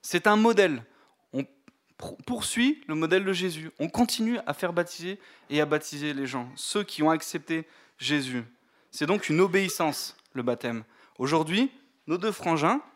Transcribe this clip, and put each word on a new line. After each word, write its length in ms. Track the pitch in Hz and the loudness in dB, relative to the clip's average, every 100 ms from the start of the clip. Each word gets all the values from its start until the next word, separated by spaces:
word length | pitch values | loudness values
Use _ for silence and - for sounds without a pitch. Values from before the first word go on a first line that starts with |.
C'est 240 | - 175 208 | -2 2 6
un 100 | 208 | 6
modèle. 480 | 226 214 190 127 113 _ _ _ _ | 6 6 4 2 -8 _ _ _ _
On 100 | 135 135 _ - _ _ - | -6 -6 _ -20 _ _ -16
pr-, 180 | - - - | -14 -12 -8
poursuit 560 | 240 - 226 254 302 - | -6 -2 2 2 2 -4
le 80 | 156 | -2
modèle 300 | 160 185 196 | 2 2 2
de 80 | |
Jésus. 380 | 180 185 156 160 - | -2 -2 -4 -12 -6
On 100 | 151 | -4
continue 500 | - 240 - 226 240 - | 0 0 2 -2 -2 -4
à 80 | |
faire 180 | 147 175 | -4 -2
baptiser 480 | 170 175 - 175 196 - - _ | -2 -2 -6 -10 -10 -14 -20 _
et 100 | 147 | 0
à 60 | 147 | 2
baptiser 480 | 147 - 147 147 | 0 -2 -8 -6
les 140 | 139 135 | -6 -6
gens, 220 | 131 120 127 | -6 -8 -10
ceux 280 | - 208 | -6 -4
qui 200 | 202 - | -4 0
ont 60 | 156 | 2
accepté 580 | 160 - 170 - 160 156 - _ _ | 2 -2 -10 -6 -6 -6 -20 _ _
Jésus. 480 | 131 147 131 123 117 _ _ _ _ | -2 -2 -2 -6 -8 _ _ _ _
C'est 140 | - 151 | -6 0
donc 220 | 202 - | 0 0
une 140 | 160 | 2
obéissance, 720 | 190 190 190 - 160 135 - - _ | 4 4 0 0 -2 -2 -10 -14 _
le 100 | 131 | -4
baptême. 420 | 120 120 123 117 107 _ _ - | -2 -2 -4 -6 -10 _ _ -6
Aujourd'hui, 540 | 143 160 156 190 262 - _ _ - | 0 2 2 0 0 -2 _ _ -6
nos 120 | 160 | -2
deux 140 | 214 | -2
frangins 500 | - 170 160 160 269 - | -4 -2 2 2 2 -2